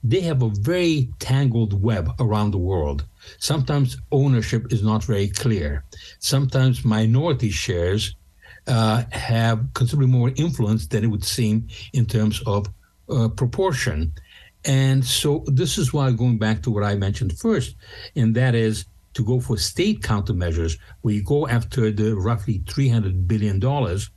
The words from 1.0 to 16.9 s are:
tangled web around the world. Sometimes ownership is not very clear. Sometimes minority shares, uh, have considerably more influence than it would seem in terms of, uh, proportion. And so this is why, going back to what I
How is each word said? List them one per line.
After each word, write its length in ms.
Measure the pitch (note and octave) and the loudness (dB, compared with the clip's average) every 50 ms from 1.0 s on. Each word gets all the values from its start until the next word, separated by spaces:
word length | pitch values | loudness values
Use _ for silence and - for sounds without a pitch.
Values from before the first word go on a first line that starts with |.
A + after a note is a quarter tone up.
| B2+ A#2+ - - | 0 -2 -4 -8
tangled 600 | - - B2+ C3+ C#3+ C3 A2 A#2 A2+ G2+ G2+ G2 | -2 0 0 2 2 2 2 2 0 2 0 0
web 280 | G2 A#2 A2 F#2+ E2 D#2+ - - | 0 0 0 0 -2 -4 -2 -2
around 320 | A#2+ G#2+ G#2+ G#2 G#2 G#2 | 0 0 2 2 0 0
the 60 | F#2+ | 0
world. 460 | F#2+ F2 F2+ F#2+ F2 D2+ D2 C#2+ C#2+ C#2+ - _ _ - - - - | -2 -2 0 0 0 0 -2 -2 -4 -6 -8 _ _ -20 -20 -16 -8
Sometimes 580 | - - D3+ D#3+ C3 - D3+ C#3+ C#3 B2 B2+ - - - | -4 -2 0 0 0 0 2 2 2 0 -2 -8 -8 -2
ownership 600 | - C#3 C#3 C#3+ C3 A#2 G#2 - - A2+ G#2 - | 0 2 4 4 4 2 2 0 -2 -2 -2 -2
is 100 | A2 G#2 | -2 0
not 220 | G2+ G#2+ G#2+ A2 G2 | 2 2 0 0 0
very 240 | - A2 G2+ G2+ | 0 0 0 0
clear. 560 | G2+ G2+ - - B2 A2 F#2+ D#2 D2 D2 C#2+ - - - - - - - _ | -2 -2 -2 0 0 0 0 -2 -4 -4 -6 -8 -10 -20 -20 -20 -20 -18 _
Sometimes 680 | - - - C3+ C#3+ C3 - C3+ C3 C3 B2 B2+ - | -4 0 0 2 0 2 2 2 4 4 2 2 2
minority 640 | A#2+ G#2+ A2 A2 A2 A#2 C3 D#3 F3 D3+ B2 B2 G#2 | 0 2 4 4 4 4 4 2 2 0 0 0 -2
shares, 640 | F#2 D#2+ - - F#2 E2+ E2+ F2+ G2 A2 G#2+ - - - _ _ _ _ - - - - _ | -2 -4 -4 -4 -2 0 0 0 0 0 -2 -4 -8 -12 _ _ _ _ -20 -20 -20 -16 _
uh, 360 | - B2+ A2+ A2+ A2 A2 A#2+ A#2 - | -2 0 2 2 2 2 0 -2 -4
have 540 | - - - - A#2 A2+ A2+ A2+ A2+ A2 A#2+ C3+ - | -8 -8 -2 0 0 2 2 2 2 0 -2 -4 -2
considerably 380 | - C3 B2 - D3 C3+ B2+ | -2 -2 0 2 2 4 4
more 200 | B2+ B2 A#2+ C3 C3 | 4 4 2 2 0
influence 520 | - D3+ E3+ C#3 - A2+ G#2 A2 G#2+ - | 0 -2 -2 0 0 0 0 2 0 0
than 160 | - - G#2+ G2+ | -2 -2 0 0
it 40 | |
would 160 | A#2 G#2 G2 - | 0 0 0 -4
seem 440 | - - - A#2 G#2+ G#2+ A2 A2+ - - - - - - | -4 -2 0 0 2 2 0 -2 -4 -14 -16 -16 -4 0
in 120 | C#3 A#2 | 0 0
terms 360 | - - A2+ G#2+ G#2+ G#2 - - | 2 2 0 2 2 0 -2 -2
of, 220 | A2 G2+ G2+ G2+ G2 - _ _ _ _ _ _ - | -2 -2 -2 -2 -4 -10 _ _ _ _ _ _ -4
uh, 180 | - C3 A2+ A2 | 0 0 0 0
proportion. 840 | - - B2+ A#2 - - F#3+ F#3+ D3+ B2 - - D#2+ D#2 D#2+ D#2 D#2 - - - - - - - _ _ - | 0 -2 -2 -2 0 0 0 0 0 0 -2 -2 -2 -2 -2 -4 -4 -8 -16 -20 -20 -20 -20 -20 _ _ -2
And 380 | - C3+ C3+ C3+ C3+ C3+ C3+ B2+ | 0 2 4 4 4 4 2 2
so 400 | B2+ - - - D3 C#3+ E3 - | 0 -2 0 2 0 0 0 0
this 300 | - C3+ B2+ F3+ - - | 0 0 2 2 0 0
is 140 | G#3+ E3 B2 | 0 0 0
why, 200 | - D3 C3+ C3 | 0 2 2 2
going 260 | A#2+ A2 B2 B2+ A#2+ | 2 2 2 2 2
back 240 | G#2+ G#2+ A2 A2 - - | 2 2 0 0 0 -2
to 80 | A#2 | -2
what 120 | G#2+ G2+ G#2 | -2 0 0
I 120 | G#2 | 0